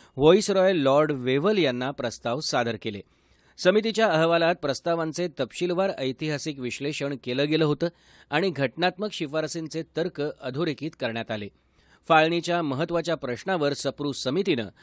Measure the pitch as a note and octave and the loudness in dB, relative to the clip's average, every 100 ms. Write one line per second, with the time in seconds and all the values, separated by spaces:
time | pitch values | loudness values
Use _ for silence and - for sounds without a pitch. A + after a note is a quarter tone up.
0 | - B2+ D3+ G3+ - G3 F#3+ F3+ C3+ C#3+ | -10 4 6 6 6 4 4 4 4 4
1 | D3+ C3+ B2 C#3 F#3+ G#3+ C#3+ B2 C3 C#3+ | 4 0 0 2 2 2 0 0 -4 -4
2 | A#2+ - A#2 C3+ - C3+ A#2 A2 A2+ G2+ | -6 -4 -4 -2 -2 0 0 -2 -6 -8
3 | - _ _ _ _ - F#3 G#3+ A3 G#3 | -14 _ _ _ _ -2 2 4 2 2
4 | A3 D#3+ E3 E3+ E3 F3 D3 - E3+ E3+ | 2 4 4 4 2 0 -2 -2 -2 -2
5 | D#3+ D#3+ F3 - B2 - F3 F3 G3 - | -2 -4 -6 -4 -6 -4 -2 0 -2 -2
6 | C3 B2+ D#3 C#3+ D#3+ C#3 B2 - C#3 D3 | -4 -4 -4 -4 -6 -6 -8 -6 -6 -4
7 | C#3+ C3+ B2 B2+ D3 D#3 D3+ D3 E3+ - | -6 -6 -4 -2 2 2 2 2 -2 -6
8 | _ - - D3 F#3+ C#3+ C3+ - F3+ F3+ | _ -20 -4 0 0 -2 -4 0 -2 -2
9 | G#3 - D3 D#3 D#3 E3+ D#3 D#3+ - D#3 | -8 -6 -6 -4 -4 -6 -8 -8 -6 -4
10 | F3 - D3 - C3 C3 E3+ C3+ D#3 - | -4 -4 -6 -6 -8 -4 -4 -4 -8 -6
11 | A#2+ A2+ A2 G#2+ G2+ _ _ _ _ _ | -6 -4 -4 -6 -8 _ _ _ _ _
12 | - D#3+ D#3+ E3+ F3 F3 D3+ C3 E3 E3+ | 2 4 4 0 -2 -2 -2 -2 -2 -2
13 | D#3+ D#3+ B2 A#2+ F#3+ F3+ C#3+ C#3 C#3 - | -2 -4 -6 -6 -2 0 0 0 -4 -4
14 | C#3+ B2+ C3 E3 G3+ B2+ G2+ - | -6 -4 -2 0 0 0 -2 -12